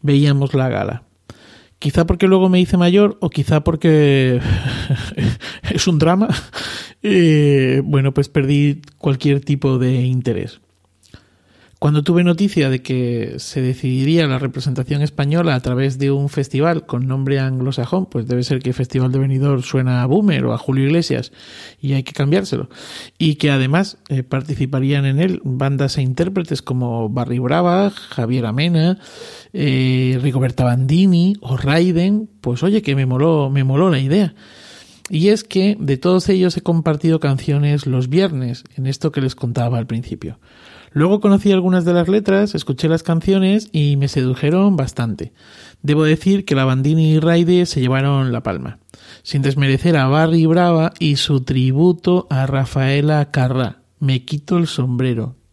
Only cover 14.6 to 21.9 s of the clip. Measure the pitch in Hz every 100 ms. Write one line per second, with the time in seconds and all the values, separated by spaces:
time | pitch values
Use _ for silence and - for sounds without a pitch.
14.6 | 135 127 131 143 147 - 143 165 170 127
15.6 | 127 123 135 131 139 139 143 143 139 131
16.6 | 160 165 - 123 131 135 135 139 135 131
17.6 | 127 131 123 185 185 131 120 123 123 131
18.6 | 123 127 123 131 127 131 135 135 139 139
19.6 | 123 135 127 123 123 165 208 143 127 117
20.6 | - 135 135 165 165 127 120 - - -
21.6 | - - 135